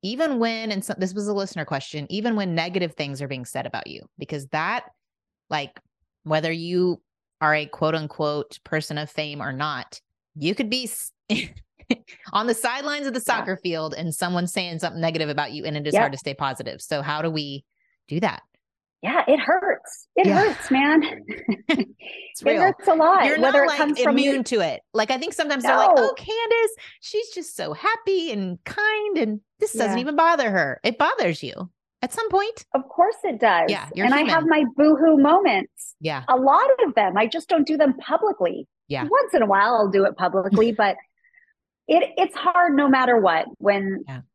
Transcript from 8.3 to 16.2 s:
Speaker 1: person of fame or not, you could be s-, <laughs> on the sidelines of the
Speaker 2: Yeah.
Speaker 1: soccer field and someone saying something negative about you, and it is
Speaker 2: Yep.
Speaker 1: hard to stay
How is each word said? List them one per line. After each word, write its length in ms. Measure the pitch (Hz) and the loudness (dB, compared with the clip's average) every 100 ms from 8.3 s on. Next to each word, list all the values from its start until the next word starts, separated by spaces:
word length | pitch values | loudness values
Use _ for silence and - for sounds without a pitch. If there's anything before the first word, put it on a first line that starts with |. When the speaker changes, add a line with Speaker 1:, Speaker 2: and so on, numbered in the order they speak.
| 147 - - | -4 -8 -14
Speaker 1:
person 340 | - 156 151 151 | -6 -6 -6 -8
of 120 | 151 | -8
fame 320 | - 151 147 | -8 -8 -8
or 100 | 135 | -10
not, 480 | 131 151 135 - - _ _ _ | -6 -6 -6 -12 -20 _ _ _
you 200 | 156 151 | -6 -4
could 160 | 202 226 | -2 -4
be 140 | 254 | -4
s-, 280 | 233 - - _ _ | -6 -10 -12 _ _
<laughs> 220 | 214 - - _ _ _ 240 _ - - | -6 -6 -16 _ _ _ -6 _ -20 -6
on 140 | 202 233 | -4 -2
the 80 | |
sidelines 520 | 226 240 254 285 294 277 | -2 -2 -4 -6 -6 -6
of 60 | |
the 80 | 247 - | -6 -2
Speaker 2:
Yeah. 100 | 233 | -4
Speaker 1:
soccer 200 | 214 190 | -2 -6
field 380 | 180 160 156 | -4 -4 -6
and 200 | - 170 | -6 -6
someone 320 | 156 175 175 175 | -4 -4 -2 -2
saying 320 | - 180 165 | -4 -6 -6
something 200 | 170 170 | -6 -4
negative 280 | 165 160 151 | -4 -2 -4
about 240 | 143 143 | -2 -4
you, 120 | 147 | -6
and 120 | - 151 | -8 -6
it 100 | 147 | -2
is 60 | |
Speaker 2:
Yep. 60 | 147 | 0
Speaker 1:
hard 120 | 226 | 0
to 60 | |
stay 160 | 135 | -4